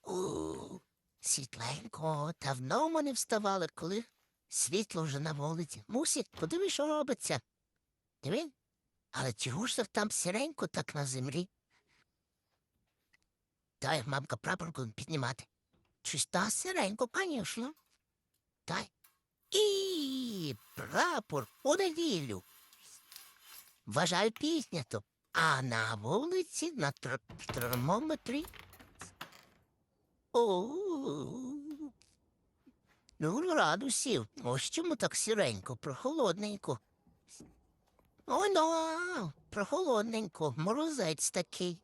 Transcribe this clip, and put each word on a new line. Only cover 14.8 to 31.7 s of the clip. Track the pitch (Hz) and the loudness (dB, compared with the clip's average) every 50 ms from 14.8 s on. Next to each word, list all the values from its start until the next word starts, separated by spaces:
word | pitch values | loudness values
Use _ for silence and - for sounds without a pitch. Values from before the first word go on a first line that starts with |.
| 131 110 107 | -6 -6 -6
піднімати. | - - - 160 147 127 120 - - - _ _ _ _ _ _ _ _ _ _ _ | -10 -8 -4 -2 -2 -2 -2 -4 -6 -12 _ _ _ _ _ _ _ _ _ _ _
Щось | _ - - 151 - | _ -4 -2 -2 -2
та | _ - 175 190 214 | _ 2 0 2 2
сіренько, | - - - 370 370 349 233 190 208 - 254 | 0 -2 -2 0 0 2 2 0 2 0 -2
конечно. | 233 - 349 392 370 294 247 180 - - 226 233 269 311 _ _ _ _ _ _ _ _ _ _ _ _ _ _ _ _ _ _ | -2 0 -2 0 0 -2 -2 -2 -4 -4 -6 -6 -8 -8 _ _ _ _ _ _ _ _ _ _ _ _ _ _ _ _ _ _
Дай. | - 170 - - - _ _ _ - _ _ _ _ _ _ _ _ | -4 -4 -4 -4 -6 _ _ _ -20 _ _ _ _ _ _ _ _
І | - 392 427 415 392 392 392 381 370 320 294 269 262 262 254 240 214 190 165 143 120 - - - - | 4 6 6 6 6 4 2 0 0 0 0 0 0 -2 -2 -2 -2 -2 -2 -2 -4 -4 -10 -16 -12
прапор | - - 113 147 196 302 359 330 254 - _ 156 143 117 - _ _ - | -12 -10 -2 2 2 4 4 2 0 -2 _ -2 -2 -2 -4 _ _ 2
у | 262 302 | 2 4
неділю. | 381 392 359 311 330 339 311 226 165 143 123 101 90 - - - - - - - - - - - - _ - - - - - - - - - - - - - _ _ _ | 4 4 0 2 0 2 2 2 2 0 -2 -6 -6 -8 -14 -20 -20 -20 -20 -20 -20 -20 -20 -20 -20 _ -20 -20 -18 -18 -20 -20 -20 -20 -20 -20 -20 -20 -20 _ _ _
Вважаю, | - 104 143 175 165 175 175 202 226 | -2 0 2 2 4 4 4 4 4
пізнято. | 220 - - 302 339 311 - - - 165 131 _ - 107 - _ _ _ _ _ - | 2 0 0 2 2 0 0 -2 -4 -6 -4 _ -6 -8 -8 _ _ _ _ _ 2
А | 165 165 160 143 131 | 4 4 6 4 4
на | 131 127 117 113 110 110 113 | 2 0 2 2 2 0 -2
вулиці | 107 101 117 160 220 285 349 370 370 339 - - - 311 349 | -2 -2 0 0 0 0 2 0 0 0 -2 -4 -4 -4 -4
на | 320 240 156 143 | -2 0 0 0
тр-, | - - - 131 127 - _ - - - - - - | -2 -4 -4 -4 -4 -4 _ -12 -16 -14 -10 -6 -2
термометрі. | 131 120 120 123 123 123 151 185 226 311 311 311 - _ - 240 294 330 - - - - - - - - - - - - - - _ - - - - - - _ _ _ _ _ _ _ _ _ _ _ _ _ _ _ _ - | 0 0 2 2 0 2 2 2 2 2 -2 -2 -4 _ -4 -4 -4 -4 -6 -12 -18 -20 -20 -20 -20 -20 -20 -18 -18 -18 -18 -14 _ -16 -16 -16 -20 -20 -20 _ _ _ _ _ _ _ _ _ _ _ _ _ _ _ _ 4
О. | 240 233 214 190 180 190 247 285 359 415 392 339 277 269 - 143 151 135 131 196 247 262 247 285 294 285 302 | 4 6 6 4 2 2 0 -2 -2 -2 -2 -2 -2 -2 -2 -2 -4 -4 -6 -8 -8 -8 -8 -10 -10 -10 -12